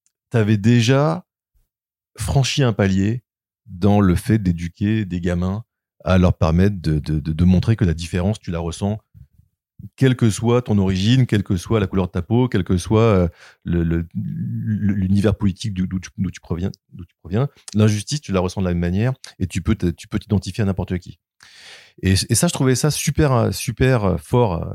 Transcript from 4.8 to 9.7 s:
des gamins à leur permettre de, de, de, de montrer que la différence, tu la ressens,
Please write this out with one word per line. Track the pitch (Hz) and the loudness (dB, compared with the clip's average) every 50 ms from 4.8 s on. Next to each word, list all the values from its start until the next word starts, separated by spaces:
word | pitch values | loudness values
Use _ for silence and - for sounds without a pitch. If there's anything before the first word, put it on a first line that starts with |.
| 101 104 110 110 107 | -2 -2 0 -2 -2
des | 90 90 90 | -4 -4 -4
gamins | 85 92 87 87 90 92 98 113 - _ _ _ _ _ _ _ - | -2 -2 -2 -2 -2 -4 -6 -8 -10 _ _ _ _ _ _ _ 0
à | - 92 | 2 4
leur | 92 92 87 - | 4 4 4 2
permettre | - 95 80 82 87 95 104 101 90 | 2 2 2 4 4 2 2 0 -2
de, | 80 80 78 73 | -2 -2 -2 -2
de, | 69 76 78 76 | -2 -2 -4 -2
de, | 69 78 78 | -2 -4 -2
de | 78 87 | 2 2
montrer | 92 92 87 - 117 110 | 4 4 4 2 0 0
que | - 104 | 2 0
la | 85 78 | 0 0
différence, | 82 85 - - 90 87 101 107 - | -2 -6 -6 -4 -2 -2 -2 -4 -4
tu | - 92 | -8 -8
la | 85 85 | -8 -6
ressens, | 85 82 80 - 101 101 107 107 - _ _ - - _ _ _ _ _ _ _ _ _ | -6 -8 -6 -4 -4 -4 -4 -6 -10 _ _ -20 -20 _ _ _ _ _ _ _ _ _